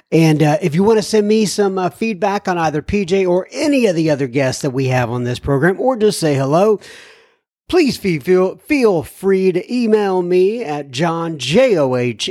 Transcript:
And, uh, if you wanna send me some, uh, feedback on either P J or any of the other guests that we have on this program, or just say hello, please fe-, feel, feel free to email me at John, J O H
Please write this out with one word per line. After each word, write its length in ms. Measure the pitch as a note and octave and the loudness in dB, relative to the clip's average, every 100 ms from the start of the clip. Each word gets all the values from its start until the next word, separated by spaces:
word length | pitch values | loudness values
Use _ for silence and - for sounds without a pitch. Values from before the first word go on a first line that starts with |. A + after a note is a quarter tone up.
| _ | _
And, 300 | E3 D#3+ D3+ | 2 4 4
uh, 160 | D3+ D#3 | 2 0
if 140 | F3 | 0
you 100 | D#3+ | 0
wanna 200 | G3+ A3 | 2 2
send 240 | - A3 G#3 | 2 0 2
me 180 | A3 G#3 | 2 0
some, 320 | - G3+ F#3+ | 0 -2 -2
uh, 140 | F3+ | -4
feedback 560 | - A3+ F3+ G3+ G3 F#3+ | -4 -6 -2 -4 -2 -4
on 100 | F3 | -2
either 240 | D#3+ D3 | -2 -4
P 240 | - G#3 E3+ | -4 -4 0
J 220 | G3 F#3 | 0 0
or 200 | F3+ - | 0 -4
any 340 | B3+ D4+ C#4 A3 | -4 0 2 2
of 100 | E3+ | 2
the 140 | D#3+ | 0
other 160 | C3+ C3+ | 0 -2
guests 380 | C3 C3 - | -2 -2 -2
that 80 | D3 | -4
we 160 | B2+ C3 | -2 0
have 240 | B2+ A#2 | 0 -2
on 120 | B2 | -4
this 140 | B2 A#2+ | -4 -4
program, 420 | C#3+ C#3 E3 F#3+ | -2 0 0 0
or 160 | B3 B3 | 0 2
just 220 | G#3 - | 0 0
say 140 | D#3+ | 0
hello, 460 | C3+ C3+ D#3+ G#3+ G3+ - - - - _ _ _ _ - | 0 2 2 2 0 -4 -20 -20 -20 _ _ _ _ -2
please 260 | F4+ C#4 - | 0 0 0
fe-, 200 | G3 D#3 | -4 -2
feel, 380 | F3 F#3 F#3 - | 2 2 2 -4
feel 460 | - D4 A3+ E3+ | -4 0 2 0
free 480 | A#2+ - G3 F#3+ F#3 | -4 -4 0 2 2
to 200 | F3 - | 0 -2
email 520 | B3 A3+ G#3+ G3 F#3 | -2 2 2 2 0
me 400 | F3 F#3 F#3+ A#3 | 0 2 2 0
at 260 | D3+ D3 C#3 | -6 -8 -8
John, 480 | B2+ E3+ E3 E3 D#3 | -4 -2 -2 -6 -6
J 400 | B2 F#3+ C4 F3 | -2 2 2 2
O 180 | C3+ B2+ | 0 0
H 320 | B2 A2 - | -2 -4 -8